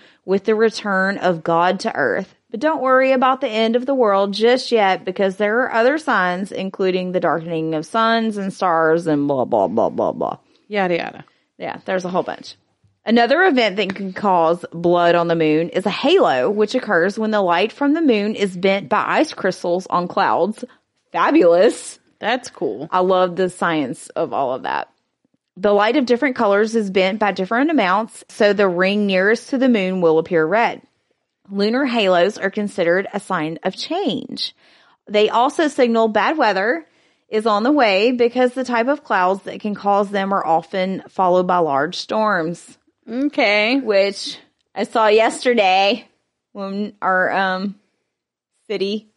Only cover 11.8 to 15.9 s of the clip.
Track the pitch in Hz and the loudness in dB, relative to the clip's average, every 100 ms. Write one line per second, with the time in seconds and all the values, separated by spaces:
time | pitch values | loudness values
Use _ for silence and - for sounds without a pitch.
11.8 | - 190 180 180 - - - - _ _ | -6 -6 -4 -4 -4 -8 -16 -20 _ _
12.8 | _ _ 214 233 233 302 381 247 214 190 | _ _ 0 2 4 4 4 4 0 -2
13.8 | 190 190 190 - 208 180 160 175 - 170 | -6 -6 -10 -4 0 2 2 0 -6 -2
14.8 | 175 175 170 170 170 165 156 151 170 185 | 2 4 4 2 2 2 2 2 0 -2
15.8 | 196 | -4